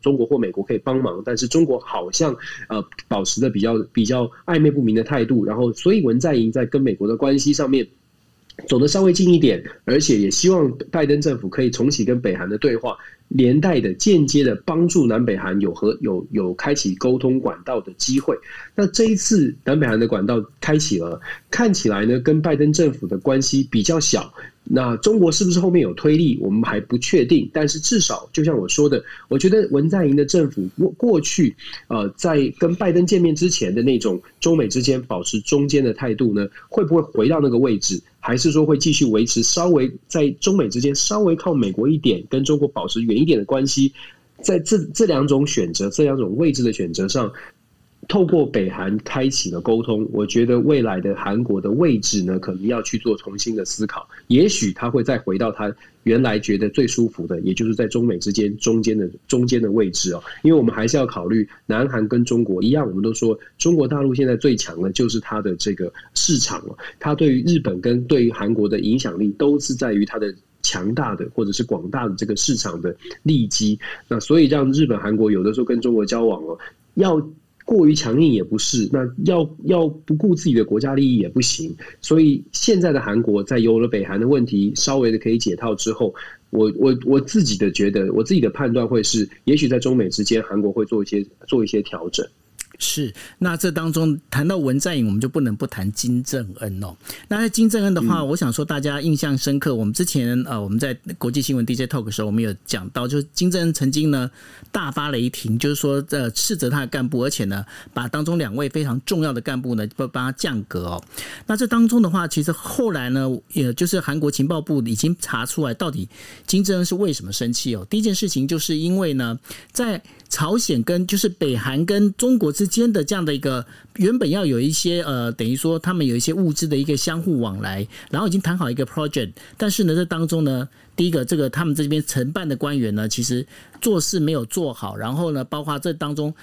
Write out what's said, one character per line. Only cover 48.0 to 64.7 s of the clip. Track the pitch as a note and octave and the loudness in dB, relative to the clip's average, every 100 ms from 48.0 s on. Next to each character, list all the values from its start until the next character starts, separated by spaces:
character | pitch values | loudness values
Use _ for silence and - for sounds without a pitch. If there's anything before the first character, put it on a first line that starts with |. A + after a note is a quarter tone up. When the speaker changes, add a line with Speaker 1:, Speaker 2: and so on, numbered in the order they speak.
| - | -2
Speaker 1:
透 | G#3 | 2
过 | F3 E3+ C#3 | 4 4 2
北 | A2 F#2+ | 0 -2
韩 | F#2+ F#2+ G#2+ | -4 -4 -4
开 | - C3+ C3+ | -4 -2 -2
启 | C3+ F2+ | -2 -4
了 | E2+ | -4
沟 | G2+ A2+ | 0 0
通， | A2+ G#2+ G#2+ | 0 -2 -2
我 | G#2 G#2 | -2 0
觉 | A#2+ A#2+ | 2 4
得 | A#2+ | 4
未 | B2+ C#3+ | 4 2
来 | A2+ F#2 | 2 0
的 | G2 F#2+ | -2 -4
韩 | G2 G#2 | -2 -2
国 | A#2+ G2 | 0 -2
的 | G2 | 0
位 | A#2+ E3+ A2+ | 2 2 2
置 | - G#2 | 0 -2
呢， | F#2 F#2 | 0 -2
可 | - | -4
能 | F#2 G#2 | -4 -2
要 | A#2+ | -4
去 | - A2 | -4 -4
做 | A#2+ G#2 | -2 -2
重 | - G2 | -6 -8
新 | A#2 G#2+ | -6 -4
的 | |
思 | F2+ - G#2 | -6 -6 -6
考。 | - - - - | -8 -14 -14 2
也 | B2 G3+ | 4 4
许 | - G#2 | 2 -2
他 | - A#2+ | -4 -2
会 | B2 | -2
再 | A#2 A#2+ | 0 -2
回 | - F#2+ | -2 -2
到 | A2+ | -4
他 | G2+ G#2 - - _ | -4 -8 -8 -18 _
原 | A#2 A#2 | 0 2
来 | B2 G#2 | 2 0
觉 | G#2+ G2+ | 0 0
得 | G#2+ | 0
最 | - A#2+ | 0 0
舒 | - A2+ | 2 0
服 | - E2+ | -2 -6
的， | F2 | -4
也 | F#2 | -2
就 | F#2 A2+ | 0 0
是 | |
在 | G#2+ A2 | 0 -2
中 | A#2 A#2 | 0 0
美 | F2 | 0
之 | G#2 | -2
间 | G2+ G#2 G#2+ | 0 0 0
中 | A#2 A2+ | 0 2
间 | A2 G#2+ | 2 0
的， | F2+ - - | -2 -6 -2
中 | B2+ | 0
间 | B2 A#2+ | 2 2
的 | A2 | 2
位 | A2 G2 | 2 0
置 | - F#2 | -2 -4
哦。 | E2+ - - | -6 -10 0
因 | D#3+ | 4
为 | D#3+ | 6
我 | |
们 | A#2 | 4
还 | G#2+ A#2 | 0 0
是 | D3 | 0
要 | |
考 | B2+ G2+ F2+ | 0 -4 -2
虑 | A2 G#2 - - | 0 -2 -6 -4
南 | A2 C3+ | -2 0
韩 | A#2+ G#2+ | -2 0
跟 | A#2+ | 0
中 | A#2+ A#2 | 2 0
国 | G#2+ F#2 | 0 0
一 | G#2+ | 2
样， | D3 A#2+ | 2 0
我 | |
们 | F#2 | -2
都 | A2 | -2
说 | A2 A2+ G#2+ - - | 0 0 -2 -8 -2
中 | E3+ | 2
国 | E3+ C3 | 2 2
大 | D3 | 0
陆 | C#3 | 0
现 | B2 C3 | 2 2
在 | A#2+ | 2
最 | C#3+ A2 | 2 0
强 | - | -4